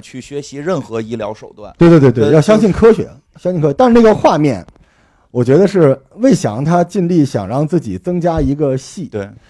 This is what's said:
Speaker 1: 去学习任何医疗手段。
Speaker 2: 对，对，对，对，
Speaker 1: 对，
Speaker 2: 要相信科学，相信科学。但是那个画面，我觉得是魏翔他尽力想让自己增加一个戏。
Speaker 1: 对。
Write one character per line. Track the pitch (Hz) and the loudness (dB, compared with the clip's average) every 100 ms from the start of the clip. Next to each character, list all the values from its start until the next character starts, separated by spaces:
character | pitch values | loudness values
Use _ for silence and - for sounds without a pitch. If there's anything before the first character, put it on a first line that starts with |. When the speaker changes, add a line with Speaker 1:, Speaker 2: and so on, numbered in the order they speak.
Speaker 1:
去 | - 131 | -16 -18
学 | - 143 | -14 -14
习 | 139 135 | -12 -10
任 | 151 170 | -6 -6
何 | 110 113 | -6 -8
医 | 110 | -8
疗 | 117 104 | -8 -10
手 | 107 - | -12 -18
段。 | - 104 - | -20 -10 2
Speaker 2:
对， | 170 | 4
对， | 165 | 6
对， | 135 | 4
对， | 117 | 2
Speaker 1:
对， | 107 | 2
Speaker 2:
要 | 156 | 2
相 | 147 214 | 2 2
信 | 208 | 2
科 | - 226 | 4 4
学， | 220 - - _ _ | 2 -2 -14 _ _
相 | 180 | -6
信 | 180 | -2
科 | 147 | -2
学。 | |
但 | 143 254 | 0 2
是 | |
那 | 233 | 4
个 | 220 | 4
画 | 208 320 165 | 4 0 0
面， | 147 101 - _ _ _ _ _ _ | -2 -4 -10 _ _ _ _ _ _
我 | 123 | -4
觉 | 123 147 | 2 2
得 | 196 | 2
是 | 196 147 131 _ 196 | 2 2 0 _ -2
魏 | 262 | 0
翔 | 202 117 107 | 0 -2 -4
他 | 143 170 | -2 0
尽 | 175 202 170 | -2 -2 0
力 | 175 | 0
想 | 135 117 95 | 0 -2 -6
让 | 127 | -4
自 | 151 170 | -2 -4
己 | 123 92 | -4 -10
增 | - 180 | -6 -4
加 | 170 160 | -2 -2
一 | 135 | -2
个 | 143 143 131 | -2 -4 -4
戏。 | - - 147 | -8 -16 -12
Speaker 1:
对。 | 107 101 104 | -10 -10 -16